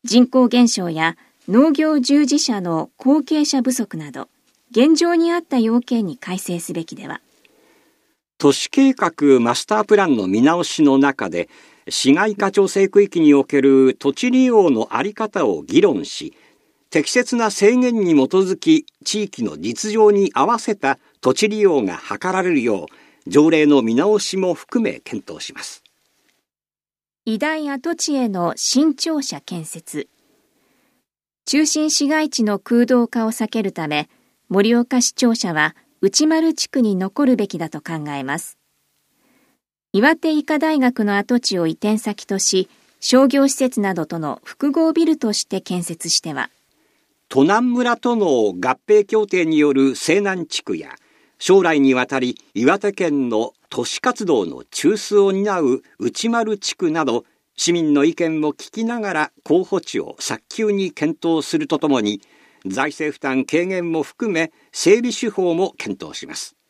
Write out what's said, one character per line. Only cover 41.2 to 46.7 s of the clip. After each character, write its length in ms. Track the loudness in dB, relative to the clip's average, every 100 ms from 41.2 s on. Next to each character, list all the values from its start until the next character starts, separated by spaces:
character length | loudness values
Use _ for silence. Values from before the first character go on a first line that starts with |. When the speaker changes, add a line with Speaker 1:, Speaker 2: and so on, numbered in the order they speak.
| 0 -2
Speaker 1:
地 180 | -2 -2
を 80 | -2
移 40 |
転 260 | -2 -2 -2
先 280 | -4 -10 -6
と 140 | -4
し、 300 | 0 -2 -2 _ _ _
商 260 | 2 4 4
業 220 | 4 0
施 60 | 0
設 260 | -2 -2
な 140 | -4 -4
ど 100 | -6
と 140 | -6
の 200 | -8 -8 -14
複 260 | -6 -2
合 220 | 0 0
ビ 120 | 2 0
ル 120 | 0
と 160 | -2
し 120 | -4 -6
て 140 | -8
建 240 | -6 -6
設 240 | -6 -10 -4
し 140 | -4
て 120 | -4
は？ 160 | -8 -8 _ _